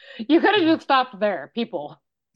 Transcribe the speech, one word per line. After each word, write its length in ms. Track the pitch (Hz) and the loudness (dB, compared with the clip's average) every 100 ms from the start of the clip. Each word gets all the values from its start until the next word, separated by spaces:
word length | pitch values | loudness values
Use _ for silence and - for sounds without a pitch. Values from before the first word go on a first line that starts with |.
| - - | -18 -10
You 240 | 226 294 | 0 2
could 140 | 381 415 | 4 2
have 80 | |
just 180 | 320 320 | 2 0
stopped 380 | - 262 254 185 | 2 0 0 -4
there. 320 | 208 170 143 | -4 -4 -8
People. 480 | 226 233 160 147 - _ _ _ | -8 -8 -8 -12 -18 _ _ _